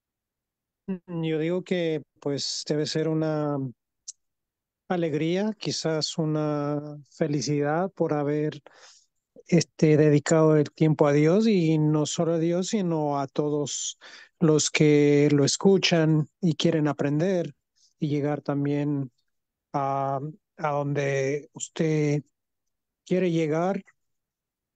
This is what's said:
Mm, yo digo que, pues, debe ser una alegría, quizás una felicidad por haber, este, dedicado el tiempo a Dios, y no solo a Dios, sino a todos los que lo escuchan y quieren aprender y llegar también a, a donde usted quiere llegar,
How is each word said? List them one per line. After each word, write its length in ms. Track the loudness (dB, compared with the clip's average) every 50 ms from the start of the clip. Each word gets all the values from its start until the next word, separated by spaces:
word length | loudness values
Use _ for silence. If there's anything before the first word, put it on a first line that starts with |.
| _ _ _ _ _ _ _ _ _ _ _ _ _ _ _ _ -10 -10
Mm, 360 | -10 -10 _ -10 -8 -6 -4
yo 140 | -2 -2 -2
digo 260 | -2 -2 -4 -4 -4
que, 380 | -4 -4 -2 -2 -2 -4 -4 -8 _ _ _
pues, 440 | -6 -6 -4 -4 -6 -6 -8 -8 -4 -4
debe 200 | -2 -2 -2 -2
ser 200 | -2 -2 -2 0
una 500 | -2 -2 -2 -2 -2 -2 -2 -2 -4 -4 -6 -8 -10 _ _ _ _ _ -20 -20 -20 _ _ _ _ _ _ _ _ _ _ _ _ _ _ -4
alegría, 680 | -4 -2 -2 -2 -2 -2 -2 -2 -2 -2 -2 -4 -6 -6
quizás 600 | -8 -8 -6 -4 -4 -4 -2 -2 -4 -4 -4 -4
una 640 | -4 -2 -2 -2 -2 -2 -2 -4 -4 -4 -4 -6 -6 -10 -16 -16 -18 _
felicidad 800 | _ -6 -4 -2 -2 -4 -2 -2 -2 -2 0 0 -2 -2 -2 -4
por 220 | -4 -4 -2 -2 -2
haber, 480 | -2 -2 -2 -2 -2 -2 -4 -6 -8 _ -20 _ -20 -20 -20 -20 _ _ _ _ _ _ _ _ -18 -6 0
este, 480 | 0 0 0 _ _ 2 4 4 6 6
dedicado 600 | 6 6 4 4 2 2 2 4 4 4 4 4
el 140 | 2 0
tiempo 360 | _ 0 2 2 4 4 2 4
a 60 | 4
Dios, 340 | 4 4 4 4 4 4 4
y 300 | 2 2 2 2 2 2
no 280 | 2 2 2 0 0
solo 280 | -2 -2 -2 -2 0 0
a 60 | 0
Dios, 300 | 0 0 0 -2 -2 -2
sino 500 | -2 -2 -2 -2 -2 -2 -2 -2 -2 -4
a 80 | -4 -6
todos 720 | -4 -4 -2 -2 -2 -2 -4 -4 -6 -8 -8 -10 -10 _ -20 -20 -20 -20 -20 _ _ 0
los 300 | 2 4 4 4 2 0
que 580 | 2 4 4 6 6 6 6 6 4 4 4 4
lo 140 | 4 4 2
escuchan 840 | 2 0 2 4 4 4 4 2 2 2 2 4 4 2 2 0 -2 _ -4
y 140 | -2 -2 -2
quieren 320 | 0 0 0 2 2 0 0
aprender 680 | -2 -2 -2 -2 0 0 0 0 0 -2 -2 -4 -10 _ _ _ _ _ _ _ _ -6
y 100 | -4 -4
llegar 320 | -2 -2 -2 -2 -4 -4
también 680 | -4 -4 -2 -2 0 -2 -2 -2 -2 -2 -2 -4 -4 -8 _ _ _ _ _ _ _ _ _ _ _ _ -6
a, 460 | -4 -4 -2 -2 -4 -4 -4 -4 -6 -6 -10 -14 _ _ _ _ -6
a 120 | -6 -4
donde 800 | -2 -2 -2 -2 -2 -2 -2 -2 -2 -2 -2 -2 -4 -6 -8 -12 -16
usted 680 | -16 -16 -12 -6 -4 -2 0 0 0 0 0 0 -2 -4 _ _ _ _ _ _ _ _ _ _ _ _ _ _ _ _
quiere 260 | -4 -2 0 0 0
llegar, 520 | 0 0 -2 0 -2 -2 -2 -2 -4 -4 -8 _ _ _ _ _ _ _ _ _ _ _ _ _ _ _ _ _ _